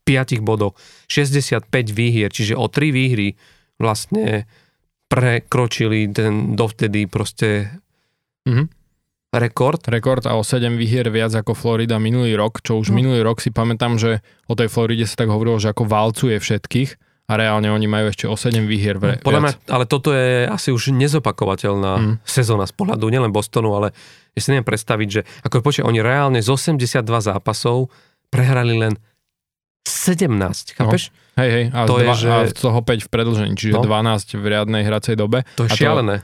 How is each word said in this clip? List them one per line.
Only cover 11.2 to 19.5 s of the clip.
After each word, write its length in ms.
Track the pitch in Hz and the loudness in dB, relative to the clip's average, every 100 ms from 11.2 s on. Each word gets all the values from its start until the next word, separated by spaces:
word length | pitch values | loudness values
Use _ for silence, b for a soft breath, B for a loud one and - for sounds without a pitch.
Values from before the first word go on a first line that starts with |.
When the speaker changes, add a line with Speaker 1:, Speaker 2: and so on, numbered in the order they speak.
| 113 | 0
Speaker 2:
ako 160 | 110 107 | -2 -2
Florida 460 | 110 117 113 113 110 | -4 -2 0 0 0
minulý 360 | 110 123 120 | 0 0 0
rok, 260 | 107 107 - | 0 0 -4
čo 160 | - 113 | -4 -2
už 120 | 104 | 2
Speaker 1:
No. 80 | 113 | 2
Speaker 2:
minulý 240 | 131 123 | 2 2
rok 180 | 110 113 | 0 0
si 120 | - | -2
pamätám, 460 | 117 117 113 120 117 | 0 -2 0 0 2
že 220 | 117 110 b b | 0 -2 b b
o 100 | b | b
tej 140 | 117 113 | -2 0
Floride 340 | - 113 113 | 0 0 0
sa 140 | 110 - | -2 -2
tak 100 | 113 | 0
hovorilo, 320 | 107 113 113 | 2 0 0
že 100 | 107 | 0
ako 140 | 104 | -2
valcuje 540 | 110 107 110 110 131 107 | 0 2 2 0 0 0
všetkých 520 | - 104 - 120 135 - _ _ - | -2 -4 -2 -2 -2 -6 _ _ -4
a 80 | |
reálne 320 | 110 110 107 107 | 0 2 2 2
oni 200 | 107 107 | 0 0
majú 200 | 107 110 | 0 -2
ešte 180 | 101 | -2
o 120 | 110 107 | -6 -2
sedem 260 | 123 113 | 0 0
výhier 300 | 107 107 101 95 | 0 0 0 0
ve-, 220 | 104 123 | 0 0
Speaker 1:
No, 80 | 135 | 2
podľa 140 | 143 | 2
mňa, 80 | 147 | 2